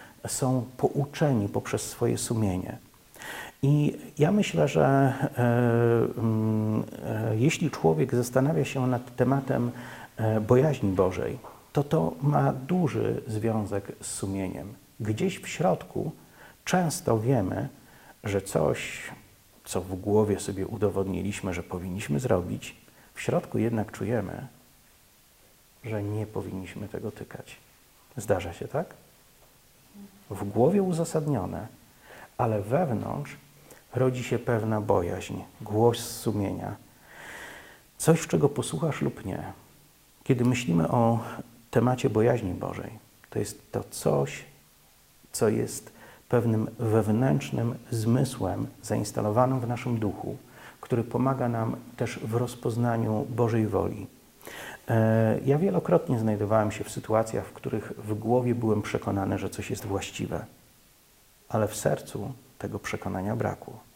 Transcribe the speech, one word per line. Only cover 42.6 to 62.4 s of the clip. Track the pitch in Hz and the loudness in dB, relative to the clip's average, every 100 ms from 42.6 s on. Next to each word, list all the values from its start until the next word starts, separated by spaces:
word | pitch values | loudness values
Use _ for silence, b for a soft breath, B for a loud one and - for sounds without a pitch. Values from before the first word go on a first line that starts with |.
| 92 87 - 117 - _ - | -6 -6 -10 -14 -20 _ -10
to | 113 | -6
jest | 104 - - | -6 -8 -8
to | 107 104 | -8 -8
coś, | - - 143 139 - - - _ _ _ _ _ _ - | -4 0 0 0 -6 -16 -20 _ _ _ _ _ _ -14
co | - 113 | 0 2
jest | 110 117 - - B B B _ | 2 -2 -6 -14 B B B _
pewnym | 123 117 110 110 - | 2 4 2 0 -2
wewnętrznym | 117 110 104 107 131 147 - 123 117 - - | 2 4 4 4 4 2 0 -2 -2 -4 -4
zmysłem | 117 110 123 139 117 95 98 - - | -2 2 4 2 0 -4 -2 -6 -10
zainstalowanym | - 113 107 - 104 107 127 131 | -4 -4 -2 -2 0 2 2 2
w | 113 | -2
naszym | 120 127 113 | -4 -2 0
duchu, | 104 85 95 104 B B B B | -2 -2 -6 -10 B B B B
który | - 120 | -2 -2
pomaga | 117 123 131 131 123 | 0 0 0 0 0
nam | 117 113 - - - | 0 -2 -4 -10 -6
też | 117 - | -6 -4
w | 113 | -4
rozpoznaniu | 117 123 - 135 113 120 117 113 107 - | -2 -2 -2 -4 0 0 2 0 -2 -2
Bożej | 117 117 113 107 | 0 2 2 2
woli. | 95 92 - - - - _ B B B B - | 0 0 -4 -10 -16 -20 _ B B B B 0
E, | 113 110 110 110 110 | 4 6 6 4 4
ja | 127 143 | 2 2
wielokrotnie | 196 180 170 170 - 123 | 2 2 2 2 2 0
znajdowałem | 110 104 104 110 107 | 2 0 2 4 2
się | - | 0
w | - | -6
sytuacjach, | - - 110 110 - - | -8 0 2 2 -2 -6
w | |
których | - - 113 - - | -8 -6 -4 -6 -8
w | 110 | -6
głowie | 107 110 123 123 | -4 2 2 2
byłem | 117 113 104 | 2 2 0
przekonany, | - - - 101 98 98 | 0 -4 -2 -2 0 -2
że | 95 | -4
coś | - 101 | -6 -6
jest | 98 | -6
właściwe, | 101 98 - - 107 82 - - - _ _ _ _ _ _ _ - | -4 -4 -4 -6 -6 -6 -8 -16 -20 _ _ _ _ _ _ _ -4
ale | 113 104 | -2 0
w | - | 0
sercu | 147 147 - 107 110 131 | -2 -2 -4 -8 -8 -10